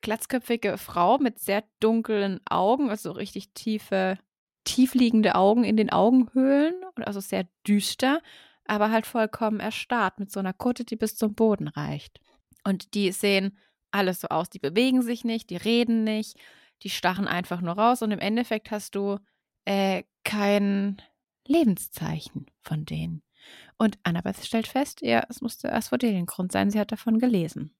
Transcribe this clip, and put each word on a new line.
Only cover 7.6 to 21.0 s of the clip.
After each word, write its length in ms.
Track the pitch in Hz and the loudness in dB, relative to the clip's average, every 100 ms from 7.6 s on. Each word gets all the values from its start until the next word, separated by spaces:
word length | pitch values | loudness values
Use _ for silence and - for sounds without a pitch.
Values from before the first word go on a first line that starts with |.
| - | 2
düster, 540 | 208 202 - 262 302 - - - _ _ | 2 2 0 0 0 -4 -20 -20 _ _
aber 260 | 214 214 | 0 2
halt 160 | 220 220 | 2 0
vollkommen 520 | 247 220 - 220 214 | -2 -2 0 -2 -2
erstarrt 600 | 208 - - 247 190 - | -4 -6 -4 0 -2 -2
mit 120 | 196 | -10
so 80 | - | -4
einer 140 | 190 | -4
Kutte, 320 | 185 247 240 240 | -2 -2 -2 -6
die 100 | 220 | -4
bis 180 | 220 - | -4 0
zum 180 | 220 214 | -2 2
Boden 320 | 226 202 151 | 2 2 -2
reicht. 520 | 151 147 147 - - _ _ _ _ | -6 -6 -6 -10 -20 _ _ _ _
Und 300 | - 185 - | -4 -4 -4
die 180 | 208 196 | -2 -2
sehen 460 | 185 208 196 196 196 _ _ _ | 0 2 2 0 -6 _ _ _
alles 300 | 196 190 180 | -2 -2 -2
so 60 | - | -4
aus. 200 | 160 175 | -4 -4
Die 100 | - | -6
bewegen 420 | 139 175 254 254 | -2 2 2 2
sich 220 | 240 233 233 | 0 -4 -4
nicht, 240 | 226 - | -6 -6
die 80 | 175 | -6
reden 460 | 208 233 233 226 | 0 2 2 0
nicht, 340 | 220 214 214 - - - _ _ | 0 -2 -6 -12 -20 -20 _ _
die 60 | 196 | -10
starren 380 | - 180 185 202 | -2 -2 0 -2
einfach 340 | 175 180 175 | -2 -2 -4
nur 120 | 175 | -4
raus 280 | 180 226 247 | 2 2 2
und 100 | 220 | 0
im 80 | 208 | -2
Endeffekt 520 | 196 220 247 220 - | 0 -2 0 -4 -4
hast 240 | 208 - 202 | -10 -6 -4
du, 220 | 202 196 _ _ _ _ - | -4 -4 _ _ _ _ -4
äh, 380 | 196 196 190 - _ | 0 2 0 -6 _
kein 800 | - 208 202 202 202 196 202 196 | -6 -2 2 4 2 0 -2 -6